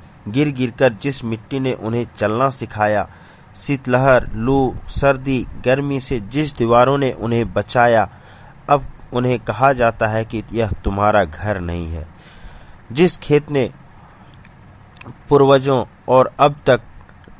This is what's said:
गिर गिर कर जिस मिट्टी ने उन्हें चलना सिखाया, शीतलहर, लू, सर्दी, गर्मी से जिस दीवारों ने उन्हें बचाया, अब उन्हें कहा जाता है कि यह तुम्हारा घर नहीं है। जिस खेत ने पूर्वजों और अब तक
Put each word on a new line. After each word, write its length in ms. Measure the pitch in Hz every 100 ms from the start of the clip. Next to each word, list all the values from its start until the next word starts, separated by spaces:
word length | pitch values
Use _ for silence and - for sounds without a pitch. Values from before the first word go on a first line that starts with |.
| - - 104
गिर 240 | 120 151
गिर 180 | 127 127
कर 220 | - 131
जिस 320 | 110 143 135
मिट्टी 360 | 113 113 - 135
ने 120 | 131
उन्हें 340 | - 107 117 117 -
चलना 340 | 104 113 135
सिखाया, 580 | 127 113 107 107 104 - - - - - -
शीतलहर, 760 | - 135 127 123 135 123 -
लू, 420 | 107 117 139 127 - -
सर्दी, 580 | - 139 131 135 127 - -
गर्मी 360 | 123 135 143 135
से 200 | - 123
जिस 360 | 101 135 151 -
दीवारों 420 | 117 120 123 143
ने 140 | 131
उन्हें 400 | - 117 117 107
बचाया, 560 | 104 - 127 120 113 98 - - - - - -
अब 140 | 143 - - -
उन्हें 260 | 123 123 120
कहा 320 | - 104 135
जाता 340 | 131 117 110 110
है 180 | 110
कि 180 | 113 113 104
यह 180 | 110 107
तुम्हारा 540 | - 104 98 104 104
घर 360 | 85 - 104 98
नहीं 260 | 85 85 82
है। 220 | 82 78 - - - - - - - -
जिस 240 | 123 180 -
खेत 340 | - 147 151
ने 200 | 143 110 - - - - - - - - - - - - - - - -
पूर्वजों 560 | 143 135 135 135 131 104 - -
और 240 | 127 127 -
अब 160 | 143 143 -
तक 140 | 123 - - - - - -